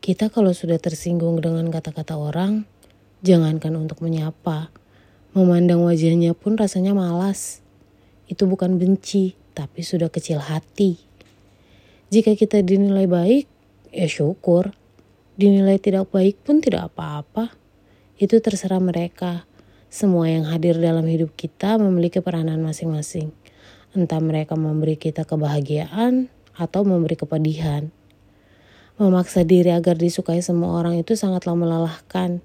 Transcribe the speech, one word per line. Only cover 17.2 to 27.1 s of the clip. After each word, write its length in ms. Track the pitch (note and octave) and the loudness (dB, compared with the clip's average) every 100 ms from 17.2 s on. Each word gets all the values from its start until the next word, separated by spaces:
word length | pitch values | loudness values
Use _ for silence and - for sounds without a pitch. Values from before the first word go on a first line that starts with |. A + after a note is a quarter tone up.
| D3 - A#3 - _ _ _ _ _ _ | -8 -6 -6 -8 _ _ _ _ _ _
Itu 240 | G3+ A3+ | 2 2
terserah 400 | A3 G3+ F#3 F#3+ | 2 -4 -2 0
mereka. 640 | F#3 E3+ E3+ - F3 F3 - _ - _ _ | 0 -2 -4 -6 -8 -8 -12 _ -20 _ _
Semua 480 | - G3+ F3 E3 | -2 0 2 2
yang 160 | D#3+ D#3 | 0 -2
hadir 240 | E3 F3 E3 | -2 0 2
dalam 240 | E3 E3 D#3+ | 2 2 0
hidup 240 | E3 D#3+ - | 0 -2 -6
kita 400 | E3 _ G3 A3 | -12 _ -2 2
memiliki 400 | G3+ F3+ E3+ F#3 | 2 2 0 -2
peranan 400 | F3+ E3+ D#3+ D#3+ | -4 -4 -4 -4
masing-masing. 720 | D#3+ D#3 E3 D3+ D3+ F3 D#3 - - _ - - _ | -4 -6 -6 -6 -6 -8 -10 -12 -20 _ -20 -20 _
Entah 240 | F#3+ E3+ D#3+ | -2 -2 0
mereka 400 | D#3+ D#3 D#3 D#3+ | -2 -2 -2 -4
memberi 400 | D#3+ D#3 D#3+ D3+ | -2 -2 -2 -2
kita 240 | D#3+ D3+ | -4 -6
kebahagiaan 1120 | D#3+ D#3 D3+ D3 C#3 D3+ - G3 A#3 B3+ B3+ _ _ - | -4 -2 -2 -2 -2 -4 -4 -2 0 0 -2 _ _ -10
atau 320 | E3+ F#3+ G3+ | -6 -2 2
memberi 320 | F3+ D#3+ | 2 0